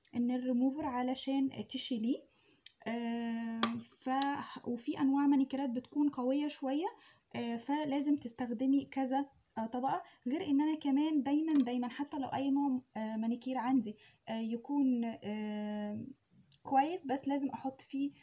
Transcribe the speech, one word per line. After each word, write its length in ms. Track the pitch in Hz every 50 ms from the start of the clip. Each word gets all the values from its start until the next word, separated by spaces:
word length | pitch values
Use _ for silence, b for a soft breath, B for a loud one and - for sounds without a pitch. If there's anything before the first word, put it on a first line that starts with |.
| _ - -
من 180 | 240 240 240
الريموفر 540 | 247 254 247 254 254 240 254 269 269 302 302
علشان 640 | 294 247 247 247 254 262 - - - 269 277 269 269 - - 208 -
تشيليه. 480 | - 254 - - 262 226 220 226 285 605 - B B B B B B B B B B B - -
آه، 760 | 226 233 233 233 233 233 233 233 233 226 226 226 226 226 226 233 233 233 233 - - -
ف-، 720 | - 262 262 269 277 277 285 - 226 - - - - -
وفي 320 | 240 233 - - 311 -
أنواع 280 | 285 269 269 277 285 285
مانيكيرات 420 | 285 269 269 269 - 262 277 262
بتكون 400 | 233 254 247 - - 294 294 294
قوية 380 | 269 - 247 247 269 285 294 302
شوية، 400 | 285 - - 262 269 294 339 427 466 B B B B B B _ _
آه، 220 | 233 240 233 233 233
فلازم 580 | 233 - 285 302 302 294 269 285 277 285 294
تستخدمي 720 | 285 - 240 - - 254 233 240 220 262 269 269 277 - -
كذا، 340 | - 269 269 247 262 277 285 277 _ _ _ _ _ -
آه، 80 | 220
طبقة. 380 | 226 - 247 247 269 302 - B B B B B 247
غير 200 | 247 330 - 294
إن 140 | 285 277
أنا 140 | 294 311 311
كمان 480 | 311 - 285 269 277 302 311 311 302 240
دايما، 300 | 269 285 302 311 320 311
دايما 340 | 285 254 233 247 247 247 240
حتى 320 | - - 285 285 - 294
لو 80 | 262 -
أي 240 | - 247 277 277
نوع، 300 | 269 277 285 277 262 254 - _ _ 214
آه، 180 | 220 214 220
مانيكير 420 | 220 220 226 233 247 - 254 262 254
عندي، 380 | 220 247 269 269 214 208 208 B B B B B _ -
آه، 100 | 220 226
يكون، 640 | 226 226 233 233 233 - 294 285 277 262 254 240 233 233 226 - -
آه، 840 | 196 208 214 214 214 214 208 208 208 208 208 208 208 208 214 226 - - _ _ _ _ - - _ - _ _
كويس، 440 | - 285 262 277 311 349 370 - 269
بس 200 | 254 277 - 277
لازم 220 | 277 285 277 269
أحط 320 | - 240 - 262 262 -
فيه 300 | - - - 269 277 285 B B